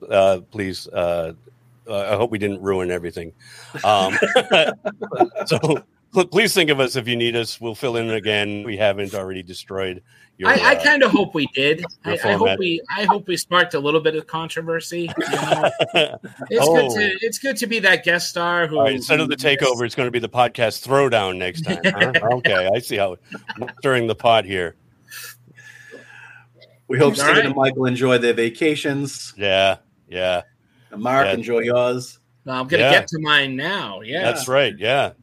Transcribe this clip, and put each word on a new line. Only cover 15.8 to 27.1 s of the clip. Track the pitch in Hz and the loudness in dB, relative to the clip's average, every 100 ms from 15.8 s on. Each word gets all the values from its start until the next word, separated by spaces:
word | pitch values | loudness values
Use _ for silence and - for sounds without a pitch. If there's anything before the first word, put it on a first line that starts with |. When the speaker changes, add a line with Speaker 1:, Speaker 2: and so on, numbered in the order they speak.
| - | 0
Speaker 1:
<laughs> | 170 151 - - - - | 0 0 -4 -18 -14 -2
Speaker 2:
It's | - 147 | 2 4
good | 165 143 | 4 2
Speaker 1:
Oh. | 220 | 0
Speaker 2:
to, | 208 190 | -2 -2
it's | 220 214 | -6 -4
good | 269 - | -6 -4
to | 208 | -4
be | 226 | 0
that | 190 175 | 2 2
guest | 170 175 - | 2 0 -2
star | 175 170 175 160 | -4 -2 0 0
who, | 156 | 2
Speaker 1:
All | |
right, | 113 | 0
instead | 104 120 156 | 0 0 0
of | 151 | 0
the | 135 | -2
Speaker 2:
who | 143 139 | 0 2
Speaker 1:
takeover, | 139 120 117 | 2 0 -2
it's | |
gonna | - 123 | -2 -2
be | 120 | -2
the | 113 | -2
podcast | 123 120 - 110 - | 0 0 2 -2 -2
throwdown | 123 139 135 113 95 92 | 0 2 4 2 0 -2
next | 92 165 | -6 -6
time. | 160 180 | -6 -2
Huh? | 185 196 175 160 | -2 0 0 2
Speaker 2:
<laughs> | 110 123 | 0 0
Speaker 1:
Okay, | 117 95 92 | 0 0 0
I | 117 | -2
see | - 107 | -2 -2
how | 98 87 - - - - 123 - | -2 -4 -16 -18 -14 -12 -12 -4
stirring | 139 127 113 | 0 2 0
the | 107 | 0
pot | 120 113 95 | 4 4 2
here. | 95 85 - _ _ - - - - _ - - - - - - - - - _ _ _ _ - | -2 -4 -8 _ _ -20 -18 -16 -20 _ -20 -20 -20 -20 -20 -20 -20 -20 -20 _ _ _ _ -2
Speaker 3:
We | 127 | 2
hope | 143 | 4